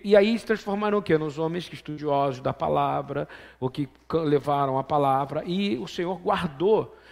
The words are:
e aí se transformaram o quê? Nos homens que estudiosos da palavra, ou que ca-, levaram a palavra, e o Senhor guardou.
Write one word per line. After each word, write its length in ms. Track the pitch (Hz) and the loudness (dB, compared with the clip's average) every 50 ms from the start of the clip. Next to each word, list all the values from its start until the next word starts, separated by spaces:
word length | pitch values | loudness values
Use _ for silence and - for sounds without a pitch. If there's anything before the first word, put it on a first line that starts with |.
| - | 2
e 120 | 202 208 202 | 6 6 8
aí 200 | 202 220 233 214 | 8 6 2 0
se 80 | - | 0
transformaram 520 | - 220 - - 208 196 202 214 208 208 208 | -2 -2 -2 -2 -4 -4 -2 0 0 0 0
o 40 | |
quê? 160 | - - 160 156 | 2 2 2 2
Nos 200 | 156 151 135 151 | 2 -2 -4 -4
homens 320 | 160 160 170 180 160 - | -4 -2 -2 -4 -8 -8
que 60 | - | -14
estudiosos 640 | 139 - - 151 143 147 151 143 139 139 139 127 123 | -16 -12 -12 -10 -6 -2 0 0 2 2 0 -2 -2
da 100 | - 135 | -2 -4
palavra, 800 | 143 - 165 156 147 143 143 139 139 143 139 135 139 143 151 - - - - - - - | -2 -2 -2 0 2 2 0 0 0 -4 -4 -4 -6 -6 -6 -8 -10 -20 -20 -20 -12 -6
ou 100 | 123 131 | -6 -6
que 180 | - 147 143 127 - - _ - | -4 -4 -6 -6 -8 -20 _ -2
ca-, 140 | - 165 | -2 0
levaram 580 | 165 147 147 139 131 147 143 143 143 139 131 135 | 2 4 2 2 2 2 0 0 0 0 0 -2
a 40 | 135 | -2
palavra, 600 | - 156 147 143 139 135 131 143 - 143 151 - | 0 0 2 2 4 2 2 0 -2 -4 -6 -4
e 320 | 180 175 196 202 202 214 226 | -4 -2 -2 -2 -2 -2 -4
o 100 | 196 165 | -6 -8
Senhor 300 | - - 175 170 190 175 | -6 -6 -4 -4 -6 -4
guardou. 760 | 180 202 202 175 175 165 139 135 170 208 220 175 120 - - - - - | -2 -2 0 0 -2 -6 -4 0 2 2 2 2 0 -2 -10 -20 -20 -20